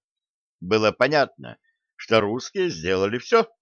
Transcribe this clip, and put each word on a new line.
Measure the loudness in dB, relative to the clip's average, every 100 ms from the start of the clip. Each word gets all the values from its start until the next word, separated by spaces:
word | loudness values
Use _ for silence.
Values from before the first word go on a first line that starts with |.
| _ _ _ _ _ _
было | -2 2 2
понятно, | 2 2 2 0 -4 -20 -20 _ _ _
что | -18 0 2
русские | 2 -4 -6 -4 -4
сделали | -4 -2 0 0 -4
все | 0 0 0 _